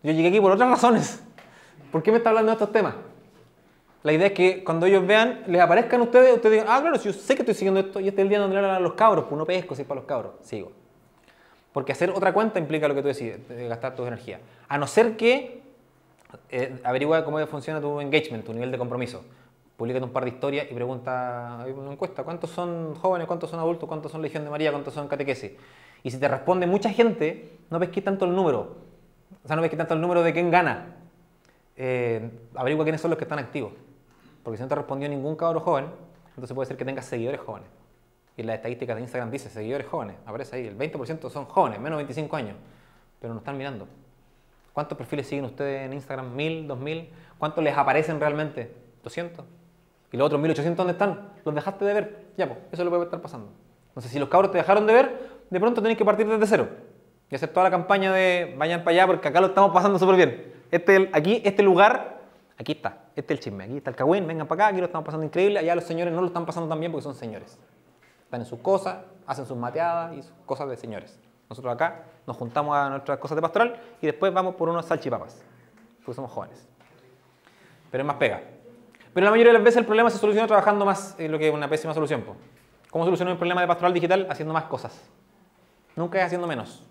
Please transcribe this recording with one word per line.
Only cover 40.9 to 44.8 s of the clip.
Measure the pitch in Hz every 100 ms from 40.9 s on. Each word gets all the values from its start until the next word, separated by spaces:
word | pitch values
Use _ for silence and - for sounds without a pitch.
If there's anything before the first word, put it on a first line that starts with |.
| 156
por | 117
ciento | 160 123
son | 147
jóvenes, | 131 - 147 104
menos | 135 156
de |
veinticinco | 143 139 147
años, | 156 107 98 - - _ _ _ _
pero | 117
no | 113
están | 123 139
mirando. | 139 120 92 - _ _ _ _ _ _ _
¿Cuántos | -